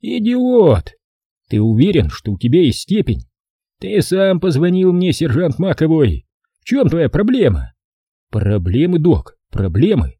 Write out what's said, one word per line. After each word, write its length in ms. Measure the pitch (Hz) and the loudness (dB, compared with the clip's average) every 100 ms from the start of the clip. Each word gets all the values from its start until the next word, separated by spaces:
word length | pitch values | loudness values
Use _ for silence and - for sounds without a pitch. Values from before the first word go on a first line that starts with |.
«Идиот! 920 | 220 247 220 247 254 247 180 104 - _ _ _ _ _ _ | -6 -4 -2 0 2 4 4 4 -2 _ _ _ _ _ _
Ты 120 | 110 | -2
уверен, 480 | 110 110 170 196 80 | 0 2 2 2 -2
что 240 | - - | -6 -8
у 60 | 98 | -6
тебя 240 | 123 156 | 0 2
есть 180 | 165 107 | 2 0
степень? 460 | - 208 156 71 - _ _ _ _ _ | -4 -2 -2 -4 -8 _ _ _ _ _
Ты 200 | 190 208 | -4 -2
сам 400 | - 190 196 190 | -2 0 0 0
позвонил 520 | 185 139 175 185 185 | 0 0 0 2 2
мне, 200 | 180 185 | 2 0
сержант 460 | - 160 123 185 - | -2 -2 0 -2 -2
Маковой. 680 | 185 - 160 160 127 76 _ _ _ _ | -4 -2 0 2 2 0 _ _ _ _
В 40 | |
чем 240 | - 269 247 | -4 0 2
твоя 200 | - 180 | 2 0
проблема?» 680 | - 208 254 170 85 58 _ _ _ _ _ _ | 0 0 2 0 0 -6 _ _ _ _ _ _
«Проблемы, 680 | 107 104 104 87 104 170 180 | -4 -2 -2 -2 0 0 0
док, 380 | 160 90 - _ _ | 2 0 -2 _ _
проблемы. 680 | - 95 87 170 196 69 - | -4 -2 0 2 2 -2 -8